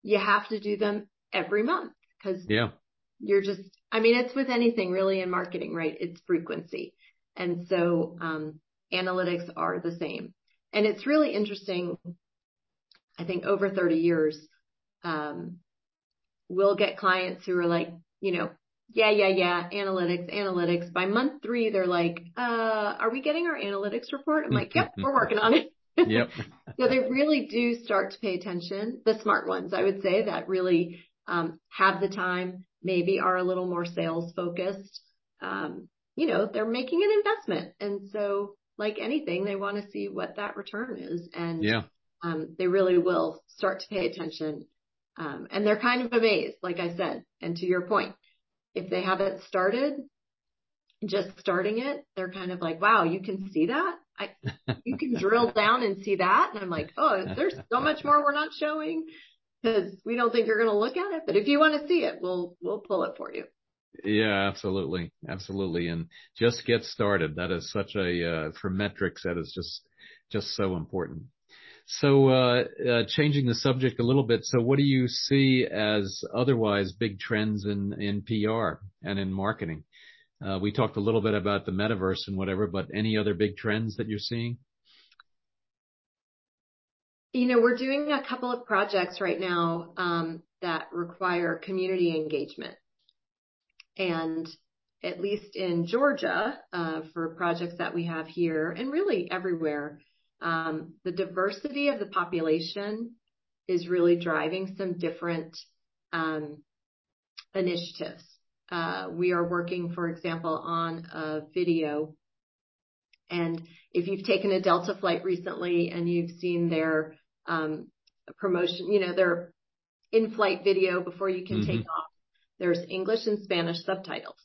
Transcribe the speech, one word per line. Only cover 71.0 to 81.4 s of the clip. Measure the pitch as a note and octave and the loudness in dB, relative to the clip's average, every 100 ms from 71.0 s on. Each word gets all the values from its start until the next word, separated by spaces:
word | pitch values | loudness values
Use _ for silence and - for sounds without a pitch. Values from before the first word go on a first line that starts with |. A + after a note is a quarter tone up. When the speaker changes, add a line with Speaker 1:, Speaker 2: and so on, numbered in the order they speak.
| E2 D#2+ - _ _ - - - - | -6 -8 -16 _ _ -20 -20 -20 -14
Speaker 2:
So, | - C#3+ C#3 C3+ | 0 6 8 8
uh, | C3 B2 B2 - - B2 | 8 6 4 2 -2 2
uh, | A#2 A2+ | 2 2
changing | - D3+ C#3+ B2+ | 2 4 4 2
the | |
subject | A#2 C#3+ C3 C3 - | 2 2 2 0 2
a | |
little | A#2+ C3+ | 4 4
bit. | A#2 A2+ | 4 2
So | - B2+ | 4 2
what | A#2 C#3 | 4 4
do | |
you | C#3+ C3 B2 | 4 4 2
see | - - C#3 C3+ B2+ B2 | -2 2 4 6 6 4
as | G2 G#2+ G#2+ G2 - - | 2 2 2 0 -6 -6
otherwise | A2 B2 A#2+ G#2+ G2+ F#2+ | 0 2 4 4 2 0
big | F2+ A#2 G2 | -2 -4 -4
trends | - G#2+ G#2+ G#2+ G2+ | -2 0 0 -2 -2
in, | G2+ G2+ - | -2 -2 -2
in | G2+ G2+ | -2 -4
P | G#2 G#2+ G#2+ | -2 0 0
R | A2+ G2 D2+ G2 _ | 0 -2 -4 -14 _
and | F2 G2 | -6 -4
in | F#2+ | -2
marketing? | F#2+ G2 A2 F2 D#2+ - - - - _ _ | -2 -2 -2 -6 -8 -12 -20 -20 -20 _ _
Uh, | G2 F#2+ | -6 -2
we | G2+ | 0
talked | G#2 A2+ - | 2 0 2
a | |
little | G#2 A2+ | 2 2
bit | G#2+ | 2
about | G#2 | 2